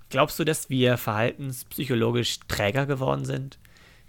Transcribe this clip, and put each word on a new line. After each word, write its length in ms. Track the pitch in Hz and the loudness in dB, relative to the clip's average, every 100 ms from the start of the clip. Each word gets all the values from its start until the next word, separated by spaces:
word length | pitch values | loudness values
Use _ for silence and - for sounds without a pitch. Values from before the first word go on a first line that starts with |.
| - | -6
Glaubst 280 | 131 147 - | 0 0 2
du, 40 | |
dass 260 | 156 160 - | 0 0 0
wir 280 | 131 123 120 | 2 4 4
verhaltenspsychologisch 1400 | - 107 117 - 139 127 - - 120 131 117 120 110 - - | 0 0 0 -2 -8 -8 -10 -6 -2 2 2 2 0 -4 -4
träger 380 | - 101 127 139 | 0 0 0 0
geworden 400 | 131 131 139 131 | 0 0 0 -2
sind 340 | 135 135 - - - - - | -6 -8 -14 -20 -20 -20 -20